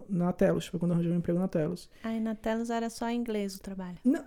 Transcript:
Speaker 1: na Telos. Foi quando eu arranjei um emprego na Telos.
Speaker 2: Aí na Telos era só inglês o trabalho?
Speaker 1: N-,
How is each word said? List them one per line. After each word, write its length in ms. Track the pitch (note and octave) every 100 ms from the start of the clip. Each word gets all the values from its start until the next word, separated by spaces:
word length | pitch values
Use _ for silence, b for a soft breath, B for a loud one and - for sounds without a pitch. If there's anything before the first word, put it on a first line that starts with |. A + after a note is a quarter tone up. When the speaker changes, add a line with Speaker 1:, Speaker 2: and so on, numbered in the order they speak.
| -
Speaker 1:
na 240 | F3+ F3
Telos. 340 | F3+ F#3+ E3+ -
Foi 140 | E3+
quando 120 | F3
eu 20 |
arranjei 180 | E3+ E3+
um 40 | F3
emprego 220 | E3+ F3
na 80 | F#3+
Telos. 420 | F3 D3+ F3 - -
Speaker 2:
Aí 160 | A3+ A3+
na 160 | A3
Telos 360 | G#3+ A3 A3 A#3
era 180 | A#3 A#3
só 220 | - A#3
inglês 440 | A#3+ A#3 G#3+ G3+ F#3+
o 40 |
trabalho? 380 | - F#3+ F3+ F3
Speaker 1:
N-, 200 | B3 D#4+